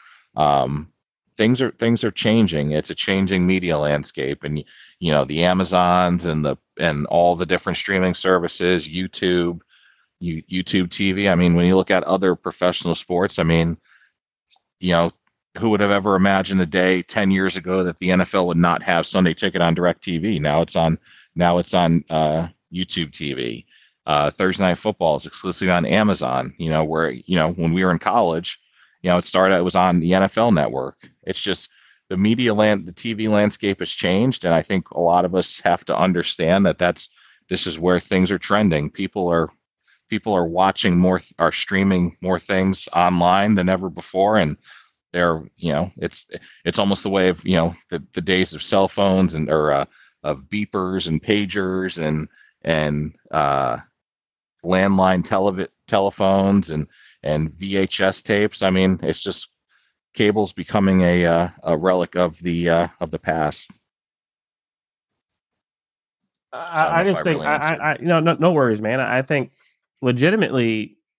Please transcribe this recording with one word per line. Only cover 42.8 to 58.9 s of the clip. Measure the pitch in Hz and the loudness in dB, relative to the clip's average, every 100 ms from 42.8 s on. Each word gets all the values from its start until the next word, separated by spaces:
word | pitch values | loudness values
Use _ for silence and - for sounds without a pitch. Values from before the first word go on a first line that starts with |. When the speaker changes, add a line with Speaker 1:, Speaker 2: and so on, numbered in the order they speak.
| - | -2
Speaker 1:
online | 87 87 90 87 95 101 | 0 2 2 2 4 2
than | 101 90 | 2 2
ever | 92 92 | 0 -4
before, | 80 - 92 98 107 | -10 -8 -2 2 2
and | 80 73 _ - _ _ _ | 0 -2 _ -20 _ _ _
they're, | 87 87 80 - _ | -2 0 0 -6 _
you | 87 | -4
know, | 73 92 - | -2 -4 -6
it's, | - - - - - - | -10 -10 -16 -18 -18 -12
it's | 90 90 | -6 -2
almost | 101 98 | 0 -2
the | 101 | -2
way | 98 92 | 0 2
of, | 87 - | 0 0
you | |
know, | 92 82 85 - | 2 0 -2 -10
the, | 85 - | -10 -10
the | - | -8
days | 82 92 92 | -2 0 0
of | 76 | -4
cell | - 101 95 | -2 2 2
phones | - 98 95 92 | 2 2 2 2
and, | 80 73 | 0 -2
or, | 78 76 | 0 0
uh, | 69 67 _ _ _ | 0 -2 _ _ _
of | 73 71 69 | -8 -8 -8
beepers | 104 104 101 92 95 87 | -8 -6 -4 -4 -4 -2
and | 80 | -4
pagers | - 104 104 101 92 92 92 85 | 0 -2 -2 -4 -4 -2 -4 -4
and, | 78 78 80 _ _ _ | -4 -4 -6 _ _ _
and, | - 80 76 73 78 - - | -4 -2 -2 -2 -6 -10 -8
uh, | 78 71 69 65 60 - _ _ _ _ _ _ _ | -2 0 0 -2 -4 -10 _ _ _ _ _ _ _
landline | 87 92 98 95 92 92 85 | -2 2 4 4 4 2 0
televi-, | 101 98 92 92 _ - | 0 0 -2 -6 _ -4
telephones | 104 98 - 98 98 98 101 87 | 0 0 0 2 2 4 2 0
and, | 78 73 _ - _ | -4 -8 _ -20 _
and | 76 76 80 | -4 -2 -2
V | 80 98 98 | -6 -4 -2
H | 95 - | -2 0
S | 95 95 | 0 -2
tapes. | - 101 107 - | -2 0 0 0
I | 95 | 0
mean, | 92 95 | 2 2